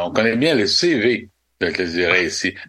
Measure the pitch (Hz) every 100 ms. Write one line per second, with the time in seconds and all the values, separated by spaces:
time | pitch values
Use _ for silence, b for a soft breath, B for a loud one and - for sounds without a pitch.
0 | 87 110 113 117 156 135 131 - 175 143
1 | 117 113 - _ _ - 87 87 87 85
2 | 87 92 82 - 92 -